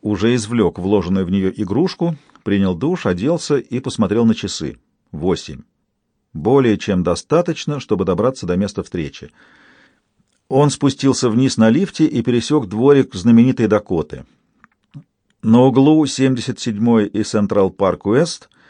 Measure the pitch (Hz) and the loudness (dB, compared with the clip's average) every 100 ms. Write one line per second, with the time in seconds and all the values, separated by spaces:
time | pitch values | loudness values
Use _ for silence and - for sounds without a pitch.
0 | 107 98 113 123 107 120 92 87 92 104 | -6 -2 0 0 -2 -2 0 -2 0 0
1 | 85 95 90 98 95 - 98 107 180 - | 0 -2 0 -2 -2 -4 -4 -2 -2 -2
2 | 170 151 _ _ - 98 98 85 139 180 | -6 -6 _ _ -2 0 0 0 -4 -2
3 | 107 87 123 170 - 143 - 117 123 - | -2 -2 -2 -2 -2 -2 -2 -8 -6 -2
4 | 98 107 117 - 95 - 73 60 _ _ | 0 2 2 0 -4 -8 -10 -12 _ _
5 | _ 76 87 85 - 65 - _ _ _ | _ -6 -4 -4 -6 -18 -20 _ _ _
6 | _ _ _ 78 87 139 120 101 - 92 | _ _ _ -6 0 2 2 0 -2 -2
7 | 87 85 - 156 175 156 - 147 - 98 | -2 -4 -2 -2 -2 -6 -8 -8 -4 -2
8 | 92 90 117 135 87 90 98 101 90 90 | -2 -2 -2 -4 -4 -4 -4 -6 -8 -8
9 | 71 - - _ _ _ _ _ _ _ | -8 -12 -20 _ _ _ _ _ _ _
10 | _ _ _ _ - 135 147 - 143 135 | _ _ _ _ -2 2 2 2 -2 0
11 | 135 127 123 110 131 - 113 131 196 - | 0 0 0 2 0 2 2 2 0 0
12 | 156 123 113 120 - 151 104 104 131 143 | 0 0 -2 -2 0 -2 -2 0 4 4
13 | 127 98 101 117 127 127 110 107 - 85 | 2 0 4 6 6 2 2 0 0 -4
14 | 73 65 - _ _ _ _ _ _ - | -4 -10 -18 _ _ _ _ _ _ -20
15 | - _ _ _ 110 117 131 127 139 156 | -20 _ _ _ 2 4 6 4 4 4
16 | 143 - 131 127 110 117 123 104 117 117 | 0 0 -2 -2 -6 -8 -6 -2 2 2
17 | 101 104 110 107 101 101 95 - 95 85 | 2 -2 -2 -2 0 2 0 2 0 0
18 | 98 120 165 - _ _ | 0 0 0 -6 _ _